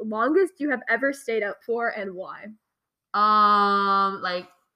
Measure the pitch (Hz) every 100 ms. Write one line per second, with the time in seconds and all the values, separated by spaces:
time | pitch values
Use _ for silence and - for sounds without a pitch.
0 | 220 214 247 339 370 - 294 247 - 233
1 | 277 277 - 226 202 - - 233 233 214
2 | 196 180 165 - 208 214 _ _ _ _
3 | - 202 214 214 208 208 202 202 196 196
4 | 196 196 180 180 180 _ _